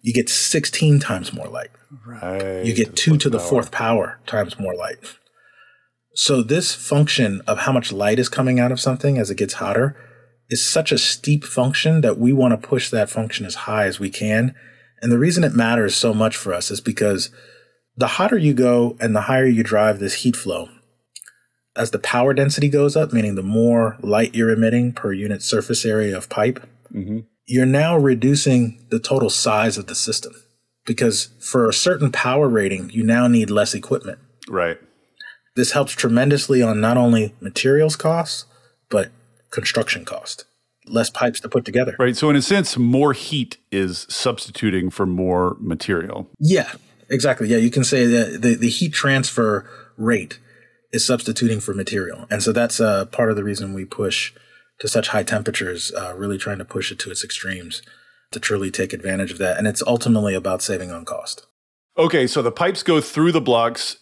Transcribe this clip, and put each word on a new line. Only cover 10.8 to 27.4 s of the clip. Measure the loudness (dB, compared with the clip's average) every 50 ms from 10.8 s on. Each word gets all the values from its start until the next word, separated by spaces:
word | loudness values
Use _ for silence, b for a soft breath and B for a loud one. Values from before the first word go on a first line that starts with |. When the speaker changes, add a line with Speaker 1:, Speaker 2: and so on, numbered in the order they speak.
| 0 0
Speaker 1:
a | 0
steep | 0 0 0 -2 -2 0 0 0 0 0
function | -4 -2 0 0 2 0 0 2 4 4 4
that | 4 2 2
we | 2 2 4 4
wanna | 4 4 4 2
push | 0 0 -2 -2 -2 -2 -2
that | 0 -2 -2 0
function | -2 -4 -4 -4 -6 -8 -8
as | -8 -8
high | -10 -6 -4 -2 0 0
as | -2 -2 -4
we | -6 -6
can. | -6 -4 -2 0 2 2 2 0 B B B B B B B B B B
And | 0 2
the | 2 4
reason | 4 2 2 2 2
it | 2 2
matters | 2 2 4 2 2 2 0 0
so | 0 0 2 2
much | 2 0 0 0
for | -4 -6 -4 -4
us | -4 -4 -6
is | -8 -4
because | -4 -6 -2 0 0 0 0 0 -4 -8 b b b b b b b b b b b b _
the | -2 -2
hotter | -2 0 0 2 2 2
you | 4 4 4 4
go | 4 4 4 4 4 2 2 0 -2
and | -2 0 0
the | 0
higher | 0 2 2 4 4
you | 4 4 4 2
drive | 2 2 4 4 4 2 0
this | -2 -4 -4
heat | 0 0 0 0
flow, | 0 -4 -6 -6 -6 -8 -12 -18 _ _ _ _ _ _ _ _ -20 B B B B B B B B B _ _
as | -4 -4 -2
the | -2 -4
power | -4 -2 0 2 2 4 4
density | 4 2 2 2 2 0
goes | 2 4 4 4 4 4
up, | 2 0 2 0
meaning | 0 0 0 -2
the | -4 -4
more | 0 2 4 4 6 4 4 2 0 -2 -6
light | -2 0 2 2 2 0 0
you're | 0 2 2
emitting | 4 4 2 2 4 2 0 0
per | -2 -4 -6 -4 -4
unit | -4 -4 -4 -6 -4
surface | -4 -2 -2 -2 0 -2 -4 -2 0
area | 0 0 0 0 -2 -4
of | -6 -8 -8
pipe, | -2 0 0 0 -2 -4 -14 -20 _ _ _ -12 -10
Speaker 2:
Mm-hmm. | -10 -8 -6 -8 -8 -10 _ _ _